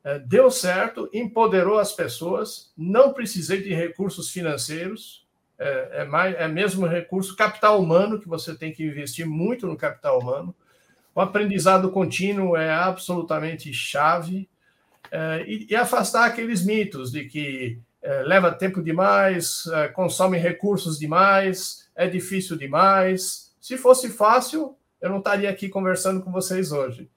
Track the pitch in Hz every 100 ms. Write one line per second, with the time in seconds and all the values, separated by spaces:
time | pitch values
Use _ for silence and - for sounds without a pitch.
0 | 143 143 123 208 262 - 185 180 - -
1 | - 214 226 220 220 185 180 214 202 -
2 | 143 120 170 196 214 - _ - 170 214
3 | 277 269 226 185 143 190 196 170 170 -
4 | 190 - 156 180 165 139 120 156 185 220
5 | - - _ _ _ _ 147 135 131 147
6 | 143 151 190 170 160 156 208 180 175 175
7 | - 185 190 - 214 - 214 208 170 170
8 | 208 214 180 165 - 151 160 156 156 143
9 | 143 - 165 156 196 254 190 156 147 -
10 | 147 131 123 135 175 - _ _ _ _
11 | _ - 185 208 208 196 170 190 190 190
12 | 170 - 190 202 185 165 160 160 185 180
13 | - 175 165 156 156 160 156 123 - 139
14 | 151 175 165 190 190 _ _ _ _ _
15 | - 160 160 160 170 214 - 220 240 247
16 | 202 233 233 233 233 220 185 220 202 139
17 | 127 147 139 151 143 131 123 117 _ _
18 | 143 139 135 190 175 165 190 185 165 165
19 | 196 202 196 175 - - 170 160 147 -
20 | 180 - 185 180 175 170 202 196 175 147
21 | 151 165 196 196 190 185 - - _ -
22 | 180 180 - 190 185 156 139 147 190 196
23 | 185 185 185 - - _ - 254 247 254
24 | 240 - 208 247 254 311 269 - _ _
25 | 180 196 202 202 202 190 196 196 185 180
26 | 190 190 185 185 185 185 175 143 131 123
27 | 127